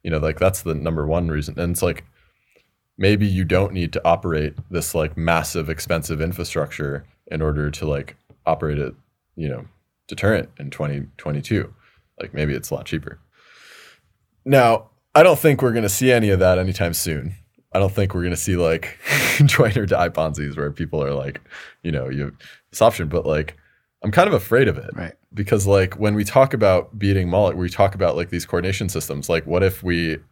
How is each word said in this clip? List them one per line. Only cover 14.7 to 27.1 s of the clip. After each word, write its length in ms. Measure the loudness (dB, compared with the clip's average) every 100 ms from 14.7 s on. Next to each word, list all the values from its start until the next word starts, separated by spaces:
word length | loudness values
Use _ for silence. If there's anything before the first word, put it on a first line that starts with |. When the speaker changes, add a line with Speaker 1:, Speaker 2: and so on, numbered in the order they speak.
| 4 -2 _ _
Speaker 1:
I 100 | 6
don't 160 | 8 6
think 220 | 4 4
we're 120 | 2
gonna 160 | 2 0
see 220 | 2 4
any 180 | 4 4
of 100 | 4
that 180 | 4 4
anytime 340 | 0 -2 -2
soon. 420 | -2 -4 -4 -6 -12 _ _ _
I 60 | 0
don't 120 | 2
think 220 | 2 0
we're 100 | 0
gonna 120 | -2 -4
see, 180 | -2 2
like, 420 | 2 0 -4 -10 -2 0
<laughs> 260 | 0 4 4
join 320 | 6 2 2
or 80 | 0
die 240 | 0 0
Ponzi's 460 | 0 -4 -4 -6 -4
where 160 | -6
people 320 | -6 -6 -4
are 100 | -2
like, 280 | -4 -6 -12 _ -20 -20 _
you 80 | -6
know, 180 | -4 -4
you 160 | -6 -6
have 80 | -10 -20 -20 _
this 100 | 4
option, 260 | 4 4 -2
but, 180 | -2 0
like, 320 | -2 -4 -12 _ _ _ _
I'm 80 | 0
kind 160 | 4 4
of 60 |
afraid 340 | 2 2 2 2
of 100 | 0
it. 140 | -10
Speaker 2:
Right. 200 | -12 -12 -14 _
Speaker 1:
Because, 320 | -8 0 0 4
like, 280 | 4 2 0
when 200 | 0 0
we 80 |
talk 300 | 2 2 2
about 440 | 4 4 2 0 -4
beating 320 | 0